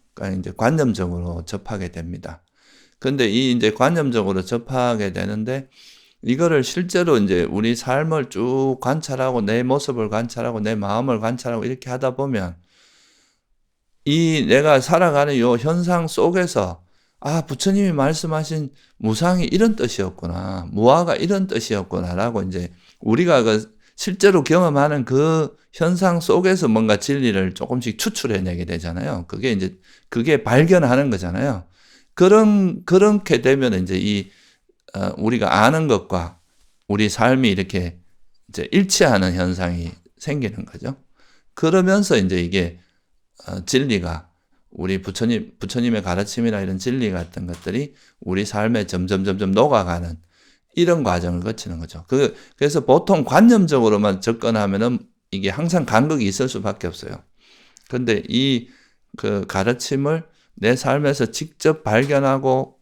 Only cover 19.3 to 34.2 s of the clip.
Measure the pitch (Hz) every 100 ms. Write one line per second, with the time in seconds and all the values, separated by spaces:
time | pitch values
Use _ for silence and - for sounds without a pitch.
19.3 | 180 165 185 226 214 - - 185 - 85
20.3 | 90 95 95 85 101 117 156 175 - 175
21.3 | 196 190 113 - 139 92 92 90 87 117
22.3 | 110 95 92 87 - _ _ 110 117 175
23.3 | 139 113 107 107 _ _ - - 185 202
24.3 | 185 135 165 175 143 143 147 117 131 156
25.3 | 160 147 - _ - 165 180 185 170 160
26.3 | 170 185 185 147 110 110 104 - 143 123
27.3 | 98 92 90 - 123 117 107 110 107 117
28.3 | 101 92 87 87 85 85 85 151 98 85
29.3 | - 123 101 95 - _ _ - 117 120
30.3 | 143 - 123 165 180 135 127 143 98 90
31.3 | 92 139 101 - _ _ _ _ - 185
32.3 | 214 214 208 185 - - 180 208 208 -
33.3 | 131 131 139 127 95 92 92 98 101